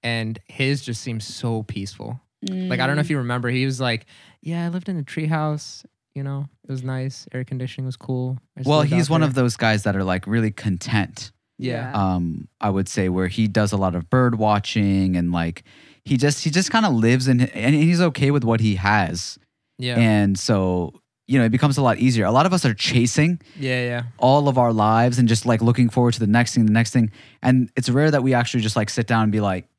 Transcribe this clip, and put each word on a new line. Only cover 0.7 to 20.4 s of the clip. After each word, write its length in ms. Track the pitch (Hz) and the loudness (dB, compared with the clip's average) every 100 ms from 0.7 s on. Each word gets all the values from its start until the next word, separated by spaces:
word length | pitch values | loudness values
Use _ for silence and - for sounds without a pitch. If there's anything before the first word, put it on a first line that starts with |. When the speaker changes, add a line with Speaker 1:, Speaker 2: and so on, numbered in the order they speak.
| 143 | -2
Speaker 1:
just 200 | - 113 | -4 -10
seems 220 | - 113 104 | -8 -10 -10
so 380 | - 123 113 | -8 -4 -4
peaceful. 560 | 107 - 98 - 107 123 _ _ | -6 -8 -10 -12 -14 -14 _ _
Like, 380 | - 185 185 127 | -8 -6 -4 -2
I 60 | 131 | 0
don't 80 | 143 | 0
know 20 | |
if 60 | 151 | 0
Speaker 2:
Mm. 40 | |
Speaker 1:
you 60 | 151 | -2
remember, 280 | 123 123 120 | -2 -4 -2
he 160 | 127 135 | -2 -2
was 140 | 127 | -2
like, 280 | 127 113 _ - - _ | -4 -4 _ -20 -20 _
"Yeah, 240 | 156 170 170 | -8 -6 -4
I 40 | |
lived 200 | 175 175 | -6 -6
in 80 | 180 | -8
a 60 | |
treehouse. 840 | 139 - 156 160 151 151 - - - _ _ - | -6 -6 -2 -2 -2 -4 -8 -20 -20 _ _ -10
You 80 | |
know, 260 | 139 139 143 _ - | -8 -8 -10 _ -10
it 40 | |
was 120 | 135 | -8
nice, 440 | 127 131 131 131 - | -6 -6 -6 -10 -12
air 120 | 131 127 | -10 -8
conditioning 400 | 131 127 - 131 | -6 -8 -8 -8
was 100 | 123 | -8
cool. 440 | - 127 127 127 _ - | -6 -4 -4 -6 _ -8
I 40 | |
just 80 | 135 | 0
Speaker 3:
Well, 100 | 151 | 2
Speaker 1:
lived 120 | 147 | 4
Speaker 3:
he's 160 | 170 147 | 2 2
Speaker 1:
out 40 | |
Speaker 3:
one 100 | 160 | 2
Speaker 1:
there." 80 | 156 | 2
Speaker 3:
of 60 | 131 | 2
those 200 | 123 110 | 0 2
guys 280 | 113 107 | 0 2
that 120 | 104 98 | 0 0
are, 80 | |
like, 220 | 95 92 95 | 0 -2 0
really 240 | 113 110 | 0 0
content. 800 | 104 110 90 - 110 92 - - _ _ _ | -2 -4 -4 -2 -2 -2 -8 -18 _ _ _
Speaker 1:
Yeah. 320 | 127 117 123 | -8 -6 -6
Speaker 2:
Yeah. 240 | 110 95 90 | -2 0 0
Speaker 3:
Um, 320 | 85 80 - _ | -2 -6 -12 _
I 100 | 107 | -2
would 180 | 98 95 | 0 -2
say 180 | - 92 | -2 -2
where 200 | 90 92 | 0 -2
he 200 | 95 110 | -2 0
does 240 | 101 104 | 2 0
a 60 | 101 | 0
lot 160 | 95 87 | -2 -2
of 140 | 82 | 0
bird 260 | 127 123 113 | 2 2 2
watching 760 | 107 104 - 110 101 98 95 90 | 2 0 0 0 2 2 2 0
and, 160 | 87 | 0
like, 320 | 87 82 82 _ - - _ - | 0 -2 -6 _ -20 -20 _ -4
he 120 | 135 | 0
just, 260 | 143 143 | 0 0
he 60 | 165 | -2
just 220 | 151 190 | -2 0
kinda 180 | 226 214 | 0 2
lives 380 | 120 113 127 127 | 2 2 2 2
in, 120 | 123 | 2
and 340 | 123 - 113 151 | 0 -2 0 2
he's 260 | 165 175 | 4 2
okay 300 | 175 135 139 | 0 2 0
with 120 | 143 | 2
what 160 | 117 113 | 0 2
he 140 | 110 95 | 2 2
has. 600 | 98 107 87 87 - - _ _ _ _ | 2 2 2 -4 -10 -14 _ _ _ _
Speaker 1:
Yeah. 200 | 127 120 | -4 2
Speaker 3:
And 380 | 113 104 101 | 4 4 2
so, 540 | 95 | 0